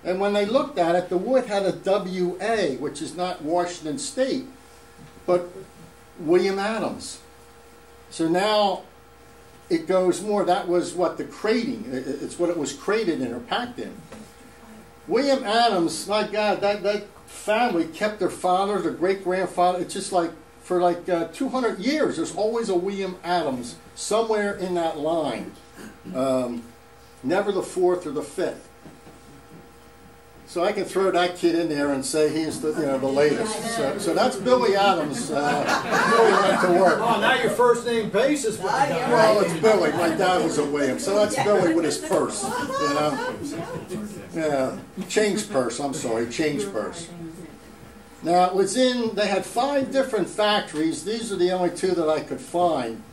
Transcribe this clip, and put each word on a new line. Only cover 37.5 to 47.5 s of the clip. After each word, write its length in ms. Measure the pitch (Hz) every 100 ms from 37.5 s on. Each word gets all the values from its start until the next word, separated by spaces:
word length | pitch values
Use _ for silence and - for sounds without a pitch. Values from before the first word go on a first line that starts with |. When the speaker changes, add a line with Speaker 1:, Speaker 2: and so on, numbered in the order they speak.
| - 240 233 233
Speaker 2:
name 240 | 226 202
basis 460 | 196 269 294 226 -
with 140 | 185
the 60 | -
guy. 340 | - - 247
Speaker 1:
Well, 300 | 240 214 208
it's 120 | 175 -
Billy. 320 | 220 208 160
My 160 | 170 170
dad 340 | 160 185 180
was 160 | 156 135
a 40 |
William, 360 | 143 143 139 123
so 160 | - 202
that's 200 | 208 -
Billy 300 | 202 202 175
with 100 | 160
his 140 | 151 -
purse, 460 | - 160 127 -
you 500 | - - 494 539 440
know. 420 | - 605 - 508 466 - 659 659 508 - 370 208 - - 170
Yeah, 420 | 156 139 127 - - - -
change 400 | 208 214 202 -
purse, 300 | 208 120 117
I'm 140 | 143
sorry, 360 | 151 131 113 117
change 420 | - 156 139 101
purse. 380 | 110 98 - - 170 165 160 170